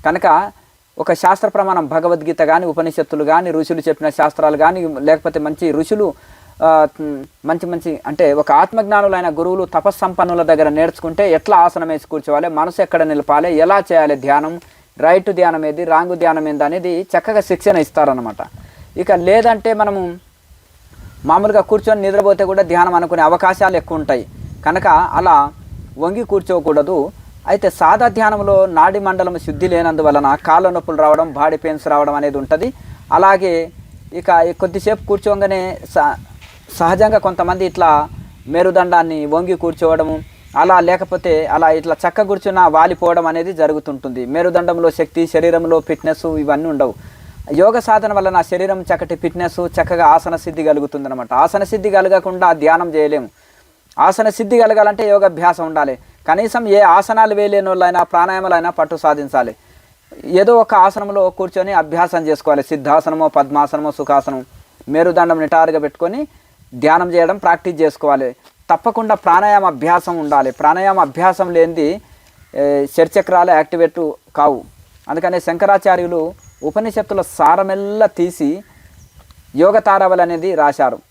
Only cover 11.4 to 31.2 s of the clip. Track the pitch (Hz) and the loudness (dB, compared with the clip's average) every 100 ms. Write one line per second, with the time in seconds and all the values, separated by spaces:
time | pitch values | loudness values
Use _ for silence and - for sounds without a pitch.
11.4 | - 185 170 - 165 156 - 156 147 147 | 4 4 4 0 -6 -8 -6 -10 -2 -2
12.4 | 170 151 165 170 190 - 156 147 139 143 | -2 -4 -4 -2 -2 0 0 -2 0 0
13.4 | 175 156 170 202 190 170 151 143 135 147 | 2 2 2 2 2 2 2 -2 0 0
14.4 | 156 170 - _ _ - 156 185 185 175 | 0 -10 -16 _ _ -2 2 2 2 0
15.4 | 175 160 156 151 170 160 180 175 165 156 | 0 0 -4 -6 0 0 0 -2 0 0
16.4 | 156 147 147 175 180 175 190 175 - 214 | -4 -2 -2 -2 -4 -6 -2 -4 0 -2
17.4 | 196 180 202 185 151 - 143 127 113 104 | -2 -2 0 0 0 0 0 -2 -8 -12
18.4 | - - - - - - 180 180 175 220 | -16 -16 -20 -20 -16 -8 0 0 4 2
19.4 | 233 220 226 214 208 196 180 175 _ _ | 2 0 -2 -2 -2 -2 -8 -10 _ _
20.4 | _ - _ _ _ - - - - 170 | _ -20 _ _ _ -20 -20 -12 0 2
21.4 | 208 208 185 214 - 214 196 202 202 196 | 4 2 2 0 0 0 2 2 2 2
22.4 | 190 190 175 175 175 175 170 170 156 170 | 2 0 2 2 2 2 0 2 2 4
23.4 | 185 190 196 175 - 214 190 127 - - | 0 2 0 0 -4 -8 -2 -4 -4 -16
24.4 | - - 151 180 190 156 175 156 180 151 | -16 -6 -2 0 2 2 2 0 4 4
25.4 | 143 - - - - 131 165 208 226 196 | 2 -6 -20 -18 -18 -6 -6 -4 -2 -4
26.4 | 180 180 156 151 147 175 151 - - - | 0 -2 0 0 0 -2 -4 -8 -20 -16
27.4 | - 196 196 - 214 220 240 214 214 214 | -4 0 0 2 2 4 2 2 0 0
28.4 | 202 196 190 165 175 196 196 185 185 175 | 2 2 2 4 2 2 -4 -2 -4 -4
29.4 | - - 180 170 165 160 151 143 143 147 | -8 -4 -2 0 0 0 2 2 2 0
30.4 | - 165 185 175 - 156 151 151 | 2 2 2 -2 -6 2 4 4